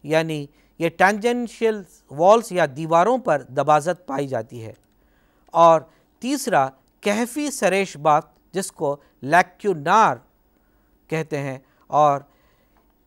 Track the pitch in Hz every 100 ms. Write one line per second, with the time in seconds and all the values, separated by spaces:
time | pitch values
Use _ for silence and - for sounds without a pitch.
0 | 143 156 160 156 143 _ _ _ 165 165
1 | 185 208 233 240 240 - 226 214 185 _
2 | _ 135 180 226 226 180 156 127 160 165
3 | 190 254 - 147 123 131 143 151 151 175
4 | - 135 139 127 110 120 110 - _ _
5 | _ _ _ _ _ 170 170 160 160 _
6 | _ _ 240 285 247 165 135 _ _ _
7 | 208 208 233 302 294 - 196 190 190 143
8 | 156 151 - _ _ 185 185 - 151 143
9 | _ _ 127 165 180 _ 208 170 143 208
10 | 196 120 _ _ _ _ _ _ _ _
11 | _ 160 156 147 139 131 _ _ _ 147
12 | 151 139 143 _ _ _ _ _ _ _